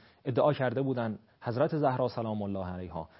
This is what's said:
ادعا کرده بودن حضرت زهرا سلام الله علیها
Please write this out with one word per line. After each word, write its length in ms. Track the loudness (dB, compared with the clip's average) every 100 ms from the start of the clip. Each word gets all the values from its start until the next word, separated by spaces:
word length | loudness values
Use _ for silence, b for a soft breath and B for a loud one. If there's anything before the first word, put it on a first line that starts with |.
| b b -2
ادعا 280 | 4 4
کرده 280 | 4 0 0
بودن 380 | 0 0 -2 -4 b b
حضرت 360 | -4 0 2 2
زهرا 300 | 2 2 0
سلام 340 | -2 -4 -2
الله 260 | -2 -4 -4
علیها 420 | -6 -8 -8 -10